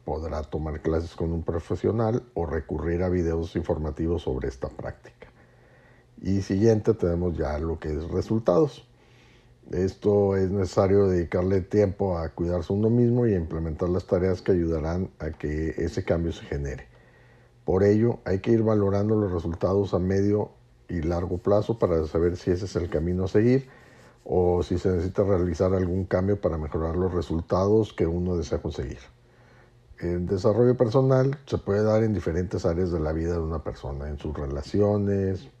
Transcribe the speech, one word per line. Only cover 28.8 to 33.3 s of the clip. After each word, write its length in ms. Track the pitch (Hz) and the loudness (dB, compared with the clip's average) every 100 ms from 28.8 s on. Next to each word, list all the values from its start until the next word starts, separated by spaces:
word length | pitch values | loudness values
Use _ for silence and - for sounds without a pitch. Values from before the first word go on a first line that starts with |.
| 65 62 - - _ _ - - - _ _ - | -8 -10 -16 -20 _ _ -20 -20 -20 _ _ -8
El 280 | 87 87 87 | -4 -4 -2
desarrollo 500 | 98 107 104 123 123 | 0 2 4 4 4
personal 640 | 123 135 131 131 131 139 - | 4 4 4 4 2 -2 -4
se 120 | - | -4
puede 240 | - 101 | 0 2
dar 200 | 107 110 | 4 4
en 100 | 110 | 2
diferentes 540 | 101 87 82 90 95 90 | 0 -2 -2 -2 -2 -2
áreas 240 | 82 92 | 0 0
de 100 | 85 | 0
la 120 | 76 | -2
vida 200 | 80 82 | -2 -2